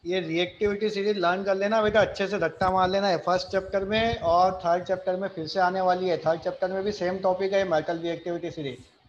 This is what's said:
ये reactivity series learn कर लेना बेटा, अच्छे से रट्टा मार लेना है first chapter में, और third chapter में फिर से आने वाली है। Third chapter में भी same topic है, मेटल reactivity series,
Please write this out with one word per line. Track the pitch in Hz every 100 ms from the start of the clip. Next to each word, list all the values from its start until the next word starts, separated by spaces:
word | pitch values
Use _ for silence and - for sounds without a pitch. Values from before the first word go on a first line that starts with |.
ये | 170 185
reactivity | 160 165 175 - 208 202 214
series | 208 196 208
learn | 170 185
कर | 196 190
लेना | 202 226
बेटा, | 214 214
अच्छे | 185 - 190
से | 202
रट्टा | 165 - 185
मार | 185 185
लेना | 196 196
है | 165
first | 175 180 180
chapter | 190 190 196 196
में, | 214 226 233
और | 170 170 185 185 175
third | 175
chapter | 175 185 185 185
में | 190
फिर | 190 160
से | 196
आने | 180 190
वाली | 185 180 185
है। | 156
Third | 156 165
chapter | 180 175 185
में | 190
भी | 196
same | 208 180 190
topic | 190 185 196
है, | 196 190
मेटल | 156 156 170
reactivity | 170 170 175 170 170
series, | - 139 123 - _